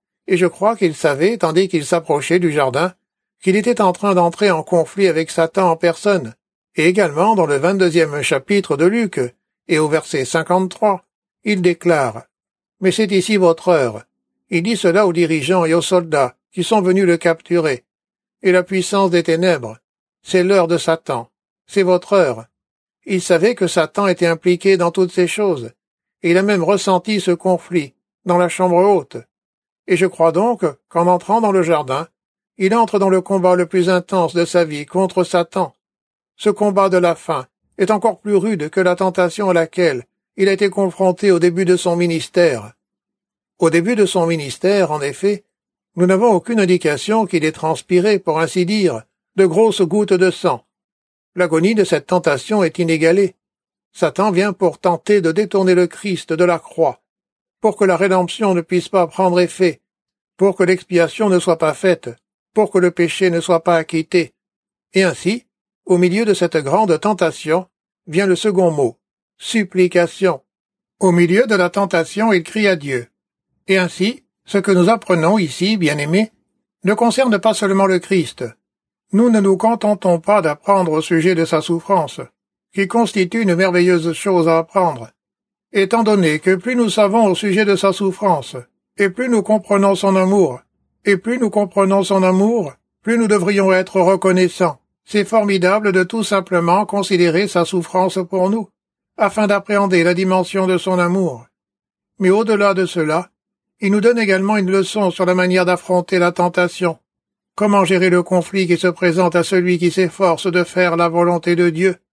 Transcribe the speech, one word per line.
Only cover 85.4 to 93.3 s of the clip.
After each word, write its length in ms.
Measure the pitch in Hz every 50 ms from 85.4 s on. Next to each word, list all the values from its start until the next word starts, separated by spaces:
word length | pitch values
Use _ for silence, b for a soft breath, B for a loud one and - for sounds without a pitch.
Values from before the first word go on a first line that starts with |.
| _ _ _ _ _ _
étant 320 | - 214 196 185 233 233 226
donné 360 | 208 214 202 180 160 151 151
que 160 | - 185 185
plus 200 | 185 180 240 254
nous 140 | 240 240 220
savons 380 | - - 214 202 196 233 226 202
au 80 | 185
sujet 280 | - - 208 190 202 214
de 120 | 202 202
sa 180 | 180 - 196 185
souffrance, 640 | - 202 190 180 - 214 196 175 147 127 - - 127 - _ _ _ _ _ _ -
et 120 | 202 196
plus 200 | 180 - 254 262
nous 140 | 240 220 185
comprenons 520 | - 214 214 - - 202 196 196 202 196
son 200 | 185 - 196 190
amour, 440 | 190 185 185 196 208 185 147 123 - _ _ _ _ _ _ _ _ -
et 120 | 208 202 180
plus 200 | - 220 240 254
nous 140 | 254 214
comprenons 520 | - 214 208 185 - 202 196 190 196 196 196
son 200 | - 202 190 190
amour, 500 | 185 185 185 196 214 233 233 185 143 - _ _ _ _ _ -
plus 140 | 208 233 233
nous 100 | 226
devrions 440 | 208